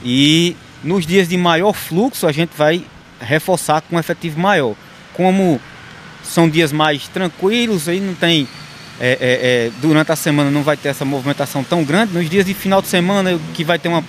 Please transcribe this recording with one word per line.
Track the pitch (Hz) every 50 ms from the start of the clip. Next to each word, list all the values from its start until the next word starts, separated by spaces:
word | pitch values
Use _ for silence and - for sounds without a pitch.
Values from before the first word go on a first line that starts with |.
| -
E | 123 123 135 139 147 156 165 170 175 170 - - - - - -
nos | 156 185 202 165
dias | 151 175 196 185
de | 160 185
maior | 185 180 175 165 160 185 214 190
fluxo | - - - 160 175 226 285 - - -
a | 160
gente | 139 151 170 165 -
vai | - 151 151 165 170 - - - - - - - -
reforçar | 117 107 143 156 - - 185 160 - - 151 160
com | - - 170
um | 170
efetivo | 156 - 170 - - 170 147 156
maior. | 180 196 202 170 139 117 104 - - - - - - - -
Como | - 175 185 190 196 190 180 151 117 - - - - - - - - - - - - -
são | - - 175 170 165
dias | 151 165 165 147
mais | 143 156 156 156 151 135 -
tranquilos, | - - 196 190 175 - - 180 190 226 240 240 226 214 175 147
aí | 170 175 190
não | 196 196 180
tem, | - 180 170 170 156 135 - - - - - - - - - - -
é, | 123 123
é, | 127 131
é, | 131 127 127 123 127 123 123 120 117 117 113 123
durante | 135 160 156 151 156 -
a | 160
semana | 147 - 170 147 147 143 139
não | 143 147 139
vai | 156 147
ter | 135 - 143
essa | 135 - 147
movimentação | 135 143 139 123 143 139 - 143 - - 143 131
tão | - 175 175 156
grande, | 135 151 196 233 208 175
nos | 170 175 151
dias | 175 202 190
de | 185 190
final | - - 190 196 196
de | 190
semana | - - 180 175 185 202 202 190 185 180 165 156 165 165
que | - 160
vai | 156 175 170
ter | - 175
uma | 170 165 147